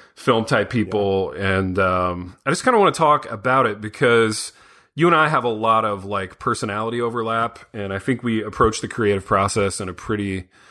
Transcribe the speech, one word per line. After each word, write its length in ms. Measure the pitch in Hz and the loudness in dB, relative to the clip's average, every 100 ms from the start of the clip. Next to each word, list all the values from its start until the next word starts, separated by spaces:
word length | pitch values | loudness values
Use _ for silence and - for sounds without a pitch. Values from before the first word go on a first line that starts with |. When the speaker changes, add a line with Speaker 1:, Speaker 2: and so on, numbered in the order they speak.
| - | -20
Speaker 1:
film 300 | - - 113 | -6 0 0
type 260 | 113 117 101 | 2 0 0
people. 640 | 120 101 107 101 95 92 82 | -2 0 0 0 0 -2 -4
Speaker 2:
Yeah. 220 | 98 95 | -2 0
Speaker 1:
And, 220 | 95 92 | 0 0
um, 560 | 95 90 90 87 90 - - | 2 2 0 -4 -10 -10 -4
I 40 | |
just 120 | 165 | -2
kinda 160 | - 240 | 2 4
wanna 140 | 190 | 4
talk 360 | 139 156 147 - | 4 2 2 0
about 380 | 110 123 131 120 | -6 0 2 2
it 140 | 104 | -2
because 720 | 107 - 127 117 113 107 - - - _ _ | -8 0 4 4 4 0 -8 -14 -20 _ _
you 140 | - 170 | 0 4
and 80 | 165 | 4
I 100 | 151 | 4
have 160 | 151 | 2
a 60 | 120 | 0
lot 360 | 110 113 113 | 0 2 2
of, 200 | 110 101 | 2 -2
like, 340 | 98 101 92 - | -4 -6 -6 -6
personality 640 | - 117 110 101 113 117 | -4 -2 -2 -4 -4 -2
overlap, 580 | 120 117 113 113 117 - - | -4 -4 -2 -2 -2 -6 -16
and 200 | 113 101 | -10 -6
I 60 | 98 | -6
think 240 | - 123 | -2 -2
we 180 | 120 110 | -2 -2
approach 400 | 107 - 113 107 | -2 0 2 0
the 60 | 107 | -6
creative 400 | - 107 101 - | -2 0 0 0
process 540 | 101 101 - 98 - | 0 2 0 -2 -2
in 80 | 92 | -8
a 40 | |
pretty 560 | 90 - 107 101 95 92 _ _ | -10 -6 -4 -4 -6 -8 _ _